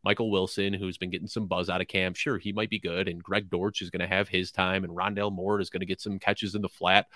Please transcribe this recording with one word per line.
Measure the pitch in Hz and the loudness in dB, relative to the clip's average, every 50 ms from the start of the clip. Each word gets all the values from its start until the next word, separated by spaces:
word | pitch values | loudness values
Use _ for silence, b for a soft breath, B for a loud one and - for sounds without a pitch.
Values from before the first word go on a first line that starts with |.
| - | 0
Michael | 95 104 - 117 110 | 0 2 2 2 2
Wilson, | 101 95 95 92 - - 98 98 101 | 2 2 2 2 0 0 0 0 0
who's | 95 98 92 87 - | -2 -4 -6 -6 -6
been | 92 90 | -8 -6
getting | 87 - 85 | -6 -6 -8
some | - - 117 107 | -6 -4 -4 -2
buzz | 90 92 90 90 92 | 0 0 0 0 0
out | 90 92 | 0 -2
of | 92 - | -2 0
camp. | - 95 92 92 90 | 0 0 0 0 -2
Sure, | - - 151 123 | -2 -2 -2 -2
he | 98 - 104 | -2 -4 -4
might | 104 107 110 107 | -2 -2 -2 -2
be | 110 104 | -2 -4
good, | - - 85 90 98 92 | -2 -2 -2 0 -2 -2
and | 85 85 | -4 -6
Greg | 87 - 95 104 101 92 | -4 -2 -2 -2 0 0
Dortch | 90 87 95 104 104 - | -2 0 0 0 -2 -4
is | 98 85 | -8 -6
gonna | - 90 90 | -4 -4 -2
have | 87 92 95 101 - | 0 2 2 2 2
his | 95 90 92 - | 0 -2 -2 0
time, | - - 92 92 95 95 95 | 0 0 2 2 2 0 -2
and | 87 | -2
Rondale | 85 87 92 101 104 101 104 104 | -4 -2 -2 0 0 0 0 -2
Moore | 98 90 92 98 104 101 | -2 -2 0 0 2 2
is | 95 - | 0 -2
gonna | - 92 95 | -4 -6 -4
get | 87 92 - | -4 -4 -4
some | - 107 98 95 | -4 -6 -6 -2
catches | - 101 101 - - 98 92 | 0 0 0 0 0 -4 -4
in | 104 | -2
the | 98 90 | -4 -4
flat. | - - - 90 95 101 - - b | -4 0 4 8 8 8 8 6 b